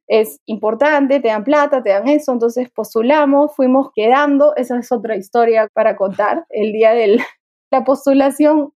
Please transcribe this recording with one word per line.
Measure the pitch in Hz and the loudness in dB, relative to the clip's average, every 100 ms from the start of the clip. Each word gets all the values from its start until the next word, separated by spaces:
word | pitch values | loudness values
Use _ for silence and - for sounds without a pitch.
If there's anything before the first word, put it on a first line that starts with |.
| _ | _
es | 220 220 - - | 0 0 -8 -12
importante, | 208 214 220 285 294 277 277 | -6 -6 -2 0 0 0 0
te | 226 | 0
dan | 214 | -4
plata, | 214 302 294 277 | 0 0 0 -2
te | 202 | 0
dan | 196 233 | 0 2
eso. | 294 294 | 0 0
Entonces | 247 233 240 247 | -2 -2 -4 -8
postulamos, | - 208 226 233 302 285 277 294 294 | -8 -6 -4 0 2 2 2 0 0
fuimos | 254 262 277 | 0 0 -2
quedando. | - 220 262 294 277 294 294 | -2 2 2 2 2 2 0
Esa | 254 247 | -4 -6
es | 233 | -4
otra | 240 214 202 | -6 -4 -8
historia | 190 240 233 220 214 | -4 0 2 2 0
para | - 220 208 | 0 -2 0
contar. | 196 196 208 330 330 | -4 -2 -2 -2 -6
El | 220 214 | -6 -4
día | 214 220 | 2 2
de | 233 220 226 | 4 2 2
<laughs> | - - _ _ _ | 0 -14 _ _ _
la | 262 | -2
postulación | 240 277 - 277 277 269 302 302 294 | 0 0 2 2 2 2 2 2 -2